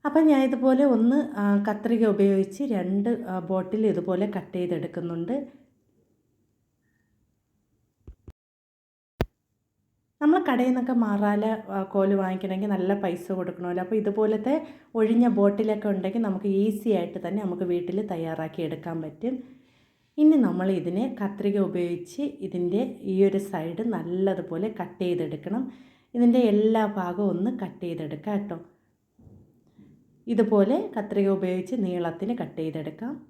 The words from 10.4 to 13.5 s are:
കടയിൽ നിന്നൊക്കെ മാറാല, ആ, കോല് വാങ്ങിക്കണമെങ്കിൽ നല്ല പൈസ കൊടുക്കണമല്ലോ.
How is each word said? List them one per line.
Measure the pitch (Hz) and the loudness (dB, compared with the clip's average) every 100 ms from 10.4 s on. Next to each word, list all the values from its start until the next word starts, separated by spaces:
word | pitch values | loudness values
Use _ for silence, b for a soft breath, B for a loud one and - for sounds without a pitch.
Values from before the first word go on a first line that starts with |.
കടയിൽ | 349 254 254 | 4 2 2
നിന്നൊക്കെ | 254 254 247 | 2 2 2
മാറാല, | 214 202 208 208 220 220 196 | 2 2 2 2 0 -2 -4
ആ, | 196 | -6
കോല് | 196 196 196 | -2 2 4
വാങ്ങിക്കണമെങ്കിൽ | 196 185 185 185 190 208 | 2 0 -2 -4 -4 -2
നല്ല | 190 185 | -2 -2
പൈസ | 202 196 175 - | -2 -4 -4 -6
കൊടുക്കണമല്ലോ. | 185 175 | -4 -4